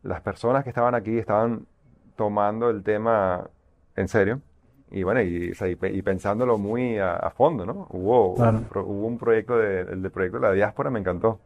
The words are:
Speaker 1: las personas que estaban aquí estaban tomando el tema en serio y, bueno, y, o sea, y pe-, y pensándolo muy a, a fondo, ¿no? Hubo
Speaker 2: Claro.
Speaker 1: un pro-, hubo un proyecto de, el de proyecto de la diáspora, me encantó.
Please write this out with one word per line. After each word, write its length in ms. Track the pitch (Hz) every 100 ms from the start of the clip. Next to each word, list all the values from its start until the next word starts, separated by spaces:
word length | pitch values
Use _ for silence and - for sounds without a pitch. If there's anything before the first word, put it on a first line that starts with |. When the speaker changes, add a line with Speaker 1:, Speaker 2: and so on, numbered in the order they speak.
Speaker 1:
las 160 | 98 85
personas 420 | - 95 117 135
que 80 | 127
estaban 240 | 123 120
aquí 240 | 120 110 117
estaban 480 | 107 104 117 113 - _ _ _ -
tomando 560 | - 107 104 104 110 120
el 140 | 107
tema 640 | 98 107 113 113 95 90 - _ _ _ _ -
en 100 | 95
serio 340 | 110 98 131 - _ _ _ _
y, 120 | 95
bueno, 180 | 90 123
y, 280 | 95 87 87
o 40 | -
sea, 120 | 95
y 60 |
pe-, 180 | 87 95
y 100 | 98
pensándolo 560 | 98 95 101 104 127 110
muy 400 | 101 120 123 107
a, 180 | 95 85
a 140 | -
fondo, 360 | - 143 143 92
¿no? 220 | 190 180
Hubo 460 | 92 95 123 95 92
Speaker 2:
Claro. 220 | 117 110
Speaker 1:
un 60 |
pro-, 220 | 110 98 95
hubo 200 | 101 110
un 120 | 117
proyecto 400 | 117 113 110 120
de, 220 | 107 95
el 220 | 92 95
de 80 | 92
proyecto 280 | 90 92 123
de 80 | 120
la 60 |
diáspora, 380 | 95 101 - 139
me 100 | 120
encantó. 400 | 92 87 113 107